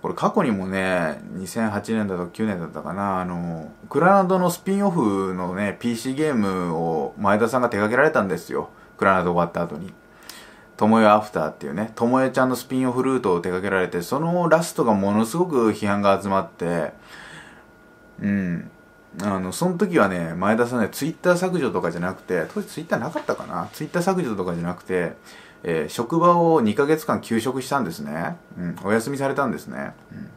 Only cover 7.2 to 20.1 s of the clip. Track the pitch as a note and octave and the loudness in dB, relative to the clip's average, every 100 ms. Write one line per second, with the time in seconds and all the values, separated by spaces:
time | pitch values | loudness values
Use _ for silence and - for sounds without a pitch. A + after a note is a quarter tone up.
7.2 | G2 G#2 A2+ B2+ A#2+ G2+ G#2+ B2+ D#3 C3+ | 2 4 2 2 0 2 2 4 4 4
8.2 | G2 E2+ - C2 D#2 - - - G2 F#2 | 0 -4 -4 -6 -6 -16 -20 2 4 4
9.2 | F2 F2 E2+ F2 E2+ E2 F#2 - - - | 2 2 0 -2 -4 -6 -12 -16 -20 -20
10.2 | - - - - - - G#2+ A2 G#2+ G#2+ | -20 -20 -20 -20 -20 0 4 8 8 6
11.2 | - - D#2 - C#2+ D#2+ A2 - A#2+ B2+ | 4 -4 -4 -6 -8 -6 -8 -2 0 2
12.2 | C3 C3 C3 B2 - C3 C3 B2 C3 C3 | 2 2 0 0 -4 -2 0 0 0 2
13.2 | G#2+ F2 F#2 F2+ G2 F#2+ F2+ F2 E2+ C3+ | 2 0 0 -2 0 0 0 -2 -4 -2
14.2 | E3 F3 E3+ D#3+ E3+ - B2 G2+ G2 G#2 | 0 0 4 4 4 0 2 4 4 2
15.2 | A2+ - F3+ C#3 A2 G#2 G#2 G2+ G2+ G2 | 2 0 0 4 2 2 0 2 4 2
16.2 | G2+ G2 F2+ - F2 E2+ D2 - - - | 2 -2 -2 -6 -2 -2 -4 -8 -20 -20
17.2 | - - - - - - - - - - | -18 -20 -20 -20 -20 -20 -20 -20 -20 -6
18.2 | G2+ G2+ F2+ E2+ E2+ - - - - - | -2 0 -2 -4 -6 -18 -20 -20 -20 -6
19.2 | G#2 F#2+ F#2 - F3+ F3 G#3 E3 G2+ | -2 -2 -4 -2 -2 0 2 4 4